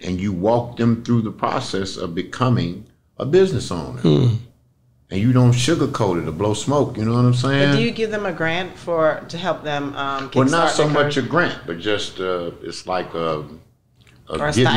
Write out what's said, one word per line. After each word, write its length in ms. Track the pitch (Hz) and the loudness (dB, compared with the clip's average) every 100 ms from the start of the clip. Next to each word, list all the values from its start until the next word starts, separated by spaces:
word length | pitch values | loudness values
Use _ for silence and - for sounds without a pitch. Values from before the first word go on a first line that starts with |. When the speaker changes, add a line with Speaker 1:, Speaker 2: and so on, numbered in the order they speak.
Speaker 1:
and 160 | 87 90 | -6 -4
you 120 | 101 | -2
walk 460 | 87 101 120 120 - | 0 2 2 0 0
them 260 | 117 117 | 0 0
through 180 | 120 117 | 2 0
the 100 | 107 | 0
process 680 | - 120 135 123 95 95 - | -4 -4 -4 -4 -4 -6 -6
of 160 | 92 85 | -6 -6
becoming 680 | 90 - 127 107 85 95 - _ _ - | -6 -2 0 2 0 -6 -14 _ _ -8
a 80 | 123 | 2
business 460 | 180 185 135 - | 4 4 0 -4
owner. 300 | 160 135 127 | -6 -6 0
Speaker 2:
Hmm. 340 | 170 147 123 110 - _ _ _ _ _ _ | 2 4 4 2 -4 _ _ _ _ _ _
Speaker 1:
And 100 | 95 | 0
you 100 | 120 | 2
don't 180 | 127 123 | 6 6
sugarcoat 680 | 123 - 165 135 - 104 85 | 4 2 2 0 0 0 0
it 60 | 80 | -2
or 40 | |
blow 240 | 78 104 104 | -2 0 0
smoke, 420 | - 143 127 107 | 0 0 0 0
you 80 | 110 | 0
know 80 | |
what 60 | 120 123 | 4 4
I'm 60 | |
Speaker 3:
But 60 | 123 | 4
Speaker 1:
saying? 380 | 131 139 143 139 | 2 2 4 4
Speaker 3:
do 40 | |
you 80 | 233 | 2
give 180 | 220 220 | -2 -4
them 140 | 208 196 | -2 -4
a 80 | |
grant 420 | 165 160 165 185 - | -2 -2 -2 -6 -8
for, 480 | - 165 156 - 131 | -4 0 2 0 -6
to 80 | 165 | -6
help 260 | 180 151 | -4 -4
them, 320 | 147 143 143 139 | -4 -4 -4 -6
um, 360 | 139 135 131 123 | -6 -6 -2 0
Speaker 1:
Well, 100 | 131 | 2
not 240 | 165 160 | 4 2
Speaker 3:
kickstart 60 | - | 2
Speaker 1:
so 80 | 151 | 2
Speaker 3:
their 80 | 147 | 2
Speaker 1:
much 140 | 143 147 | 2 0
a 40 | |
Speaker 3:
career? 80 | 117 | 0
Speaker 1:
grant, 280 | 151 165 - - | 0 0 -4 -8
but 120 | 85 | -6
just, 400 | 101 101 - - | -2 -2 -4 -6
uh, 320 | 92 90 85 - | -4 -2 -6 -10
it's 220 | 85 - - | -12 -10 -4
like 260 | 90 87 | -4 -4
a, 320 | 82 82 78 73 78 - _ _ _ _ - - | -4 -2 -4 -8 -16 -20 _ _ _ _ -20 -10
a 100 | 78 | -4
Speaker 3:
Or 80 | 147 | 0
a 40 | |
Speaker 1:
getting 140 | 117 127 | 2 4